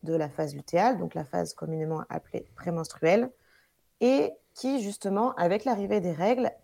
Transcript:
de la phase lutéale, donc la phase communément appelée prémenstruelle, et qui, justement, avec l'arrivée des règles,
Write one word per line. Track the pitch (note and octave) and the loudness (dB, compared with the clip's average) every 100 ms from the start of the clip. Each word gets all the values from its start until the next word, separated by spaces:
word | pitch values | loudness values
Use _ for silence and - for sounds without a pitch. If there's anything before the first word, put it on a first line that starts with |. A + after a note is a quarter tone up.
de | D#3 D#3+ | -4 -2
la | D3 | -2
phase | - D3+ C#3+ | -4 -6 -6
lutéale, | - E3+ A3+ A3 | -2 2 2 2
donc | E3+ E3 | -4 -8
la | |
phase | D3 F3+ E3 | -6 -4 -4
communément | - D#3+ D#3+ D#3+ D#3+ - | -6 -6 -4 -4 -6 -6
appelée | D#3+ - - - - | -10 -8 -12 -12 -10
prémenstruelle, | F3+ E3+ D#3+ - D#3+ G3+ B3 - _ _ _ _ _ - | -6 -4 -6 0 4 4 4 -6 _ _ _ _ _ 0
et | A#3+ C4+ D4 - _ | 4 4 2 -4 _
qui, | - B3+ C#4 | -8 -4 -2
justement, | G3+ G3+ G3+ G3 B3 D3+ | -4 -4 -2 0 0 2
avec | E3+ G3+ C4+ | 2 2 0
l'arrivée | G#3 G3 G#3 | 0 2 0
des | F3 | 0
règles, | D3+ F#3+ B3 - - | 0 2 2 0 -2